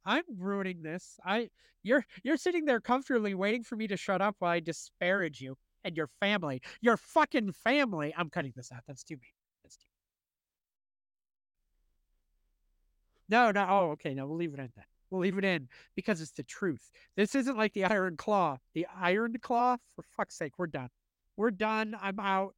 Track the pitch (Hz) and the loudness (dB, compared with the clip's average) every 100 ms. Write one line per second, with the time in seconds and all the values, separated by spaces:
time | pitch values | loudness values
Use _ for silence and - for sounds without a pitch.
0 | 190 262 349 202 185 202 190 175 156 175 | 0 -2 -2 -8 -4 -4 -4 -6 -10 -10
1 | - - 180 214 226 _ _ _ 196 269 | -12 -12 -4 -2 -4 _ _ _ 2 2
2 | - - 247 320 370 349 302 233 - 254 | 2 -10 -2 0 2 0 2 0 2 0
3 | 269 247 208 190 196 240 226 220 214 190 | 2 0 2 0 0 -2 -4 -6 -4 -4
4 | - 185 202 - 175 170 160 160 - _ | 0 2 0 0 0 0 -2 -8 -12 _
5 | 175 196 170 143 131 131 _ _ 196 160 | 0 2 0 -6 -12 -12 _ _ -6 -4
6 | 151 _ 202 208 156 127 - - 240 220 | -6 _ 0 0 0 -6 -8 0 2 2
7 | - 320 302 277 208 - 226 285 262 175 | 2 2 4 2 -2 -2 2 2 2 0
8 | 147 156 165 180 139 123 120 120 - 135 | -4 -4 -4 -4 -6 -10 -16 -16 -16 -18
9 | - 147 120 _ _ _ _ - _ _ | -14 -16 _ _ _ _ _ -20 _ _
10 | _ _ _ _ _ _ _ _ _ _ | _ _ _ _ _ _ _ _ _ _
11 | _ _ _ _ _ _ _ _ _ _ | _ _ _ _ _ _ _ _ _ _
12 | _ _ _ _ _ _ _ _ _ _ | _ _ _ _ _ _ _ _ _ _
13 | _ _ - 220 233 202 185 196 175 151 | _ _ 2 6 6 4 4 4 4 0
14 | 160 135 135 165 170 139 127 104 - _ | -4 -4 -4 -4 -4 -6 -12 -14 -20 _
15 | _ 185 180 196 196 170 127 - - - | _ 0 0 2 0 0 -4 -20 -12 -6
16 | 208 175 160 - 139 - 196 131 _ _ | -2 -2 -4 -12 -12 -4 -4 -4 _ _
17 | _ - 202 277 254 233 214 202 185 208 | _ -2 2 2 0 0 0 0 2 2
18 | 185 160 - 202 165 131 _ 160 170 185 | 0 -4 0 2 2 -2 _ -6 -6 -2
19 | 180 196 233 233 - 240 247 247 _ - | 2 2 0 -4 -2 2 2 0 _ -20
20 | - - - - 156 - 175 135 127 _ | -12 -6 -6 -4 -8 -4 -4 -4 -10 _
21 | _ _ _ - 226 185 214 220 220 208 | _ _ _ -2 -2 0 0 0 -2 -4
22 | 196 196 196 190 196 | -6 -2 0 0 0